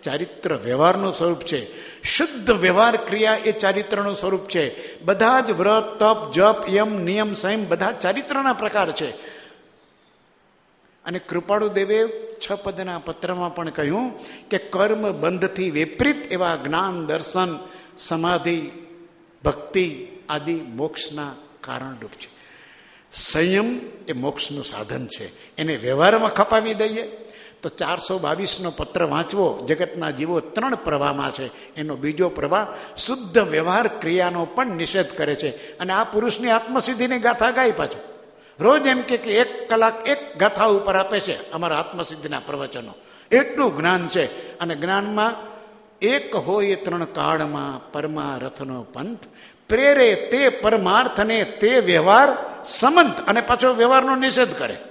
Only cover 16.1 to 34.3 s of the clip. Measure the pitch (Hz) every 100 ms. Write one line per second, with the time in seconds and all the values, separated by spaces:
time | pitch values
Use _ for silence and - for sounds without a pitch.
16.1 | 294 - 185 180 160 135 160 190 175 156
17.1 | 156 156 185 180 151 - - - - -
18.1 | 165 170 175 170 170 147 - - - -
19.1 | _ _ _ 147 143 - 190 180 135 120
20.1 | - - 151 147 165 135 117 151 151 -
21.1 | 151 143 131 - _ - 127 131 123 107
22.1 | - - - - - - - - - _
23.1 | - - 151 175 190 226 247 - - -
24.1 | 131 135 147 - 143 123 107 107 131 120
25.1 | - 101 - - - 156 139 120 135 175
26.1 | 220 226 - 208 220 220 208 220 220 226
27.1 | - - - - - 170 - 156 170 -
28.1 | 190 151 165 196 - 180 147 147 175 165
29.1 | 143 160 196 175 - 123 156 175 175 156
30.1 | 131 160 175 151 - 254 247 165 147 143
31.1 | 139 139 131 131 - - - 151 135 147
32.1 | 156 180 - 143 185 208 - - - -
33.1 | 269 214 226 196 156 165 196 226 - 160
34.1 | 180 180